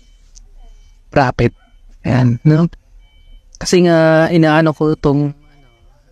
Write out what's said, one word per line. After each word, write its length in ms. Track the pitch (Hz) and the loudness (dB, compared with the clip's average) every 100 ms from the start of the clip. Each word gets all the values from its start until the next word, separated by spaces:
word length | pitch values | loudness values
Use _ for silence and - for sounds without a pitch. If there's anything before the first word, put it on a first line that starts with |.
| - _ _ - - - - - - - _ | -20 _ _ -20 -20 -20 -20 -20 -20 -20 _
Profit. 480 | 147 127 - 120 - _ _ - - | -4 -4 -2 -4 -6 _ _ -20 -12
Ayan, 320 | - 123 123 120 | -4 -2 -2 0
no? 240 | 156 156 170 - _ - - _ - - _ - | 0 0 0 -6 _ -20 -20 _ -20 -20 _ -14
Kasi 320 | - 185 175 | -2 0 2
nga, 400 | 165 160 160 160 | 2 2 2 2
inaano 480 | 170 156 151 160 147 | 2 2 2 0 -2
ko 160 | 156 | -4
itong, 400 | 156 151 143 147 | -2 -2 -2 -4
ano, 360 | 143 _ _ _ _ _ _ _ | -8 _ _ _ _ _ _ _